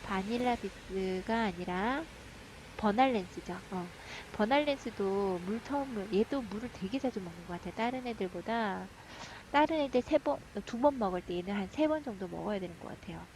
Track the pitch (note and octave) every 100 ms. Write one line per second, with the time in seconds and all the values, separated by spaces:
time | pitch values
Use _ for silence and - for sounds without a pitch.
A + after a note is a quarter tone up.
0 | - G3 G3 A#3+ B3 A#3 G3 - - F#3+
1 | F#3+ F#3 F#3 A3+ A3 F3 F3+ F3+ G#3+ C4+
2 | D#4+ - - - - - - - A3 G#3
3 | C4+ A#3 F3+ - - F3+ - F#3 F3+ -
4 | - - - - G#3+ C#4 D4 C#4 A#3+ G#3+
5 | G3 G3 G3 F3+ F3+ A3+ - C#4+ C#4 A3+
6 | F#3 F#3 A3 C#4 A3+ G3+ A#3+ - F#3 C4
7 | C4 A3+ F3+ E3+ F3 F3 F3+ - A3+ B3+
8 | B3 A3 F#3+ F3+ F3 A3+ G#3+ F#3 F#3+ -
9 | - - - - - C#4+ D4+ D#4+ C#4 B3
10 | B3 D4+ D4 C#4+ - G#3 - A#3 C#4+ C#4
11 | G3+ F3+ - F3 F3+ G3+ F#3+ - D#4 D#4
12 | D4 G3 F#3 E3+ E3+ G3+ F3+ E3+ - -
13 | - E3 F3